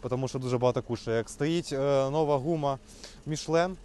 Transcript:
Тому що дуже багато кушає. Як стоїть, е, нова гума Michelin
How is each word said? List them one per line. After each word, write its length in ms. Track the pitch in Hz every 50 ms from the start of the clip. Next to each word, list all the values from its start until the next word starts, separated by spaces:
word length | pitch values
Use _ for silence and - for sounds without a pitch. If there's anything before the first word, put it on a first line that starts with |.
| - 123
Тому 200 | 123 127 135 127
що 100 | - 135
дуже 200 | 127 127 123 123
багато 240 | 120 127 123 131 120
кушає. 340 | - 120 110 - - 113
Як 120 | 113 113 -
стоїть, 440 | - - 143 151 165 175 165 - 143
е, 380 | 135 135 143 143 135 135 135
нова 260 | 139 156 160 143 147
гума 420 | 139 123 156 170 156 147 143 139 127 - - - - - - - - -
Michelin 480 | - 156 151 - - 156 165 170 185 190 - -